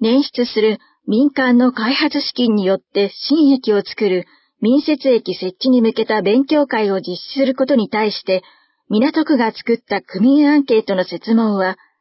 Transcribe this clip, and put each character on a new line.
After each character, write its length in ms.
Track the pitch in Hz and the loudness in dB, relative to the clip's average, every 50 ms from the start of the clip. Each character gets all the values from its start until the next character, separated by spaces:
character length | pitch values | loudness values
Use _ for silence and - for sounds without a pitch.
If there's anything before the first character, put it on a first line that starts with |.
| 220 | -2
捻 200 | 220 247 277 285 | 0 2 2 0
出 220 | - - - 240 | -2 -2 -4 -4
す 160 | 240 - 220 | -4 -2 0
る 180 | 214 220 208 - _ _ _ _ _ | 0 0 0 -2 _ _ _ _ _
民 240 | - 208 226 277 285 | -2 0 2 2 0
間 260 | 277 - 262 254 247 | 0 0 0 2 4
の 160 | 240 247 254 254 | 4 4 2 0
開 220 | - 220 226 277 | -2 -4 -4 -2
発 260 | 311 320 285 - 285 | -2 -2 -2 -2 -4
資 140 | 262 - - | -6 -6 -4
金 200 | - 247 233 214 | -2 -2 0 0
に 120 | 208 190 | 0 0
よ 80 | 185 190 | 0 -2
っ 60 | 190 | -2
て 300 | _ _ - 196 202 196 - | _ _ -4 -2 -2 -4 -4
新 380 | - - - 277 330 302 269 277 | -8 -4 -2 0 2 4 4 2
駅 200 | 254 - - 214 | 2 0 0 0
を 100 | 202 196 | 0 -2
作 260 | - - - 220 196 | -4 -6 -4 -2 0
る 180 | 185 180 175 _ _ _ _ _ _ - | 0 -2 -4 _ _ _ _ _ _ -4
民 220 | - 220 254 294 - | 0 0 2 2 2
設 260 | - 302 262 - 269 | 0 -2 -2 0 2
駅 260 | 247 226 - 185 180 | 0 0 0 -4 -8
設 120 | - 190 | -6 -6
置 240 | 185 180 - - 262 | -8 -8 -4 0 2
に 100 | 254 247 | 2 4
向 120 | 226 226 220 | 2 2 0
け 120 | - 220 | -2 -2
た 160 | - - 214 | -2 -2 -2
勉 240 | 185 196 208 254 277 | 0 0 2 2 2
強 220 | - 311 294 285 | 2 2 0 0
会 240 | - 262 220 214 202 | 0 0 -2 -2 0
を 100 | 196 233 | -2 -4
実 160 | 226 180 180 | -4 -8 -10
施 240 | - - - - 277 | -12 -12 -10 -4 -2
す 60 | 269 | -2
る 80 | 254 262 | -2 0
こ 120 | 254 262 | -2 0
と 100 | 262 294 | 0 2
に 120 | 240 208 180 | 0 0 0
対 240 | - 214 220 208 - | -2 -2 -2 -2 -4
し 120 | - - | -6 -4
て、 180 | - 185 185 - _ _ _ _ _ _ _ _ - | -2 -2 -2 -4 _ _ _ _ _ _ _ _ -4
港 340 | 202 214 240 302 311 320 311 | -2 0 0 0 0 0 0
区 120 | 320 311 | 0 0
が 160 | 240 240 220 - | 0 0 -2 -4
作 220 | - - - 233 | -6 -4 -2 -2
っ 40 | 226 | -2
た 240 | _ - 208 190 - | _ -6 -6 -6 -6
区 180 | - - 190 | -8 -4 0
民 280 | 208 262 277 302 294 285 | 2 4 4 4 4 4
ア 80 | 302 | 4
ン 80 | 294 277 | 2 2
ケ 140 | 269 240 220 | 2 2 0
ー 60 | 220 | 0
ト 100 | - 196 | 0 -2
の 100 | 185 180 | -2 -4
設 300 | - 175 165 - - 226 | -4 -6 -10 -4 0 0
問 200 | 226 226 214 208 | 2 2 0 0
は、 220 | 196 185 185 185 - _ _ _ _ | -2 -2 -2 -4 -6 _ _ _ _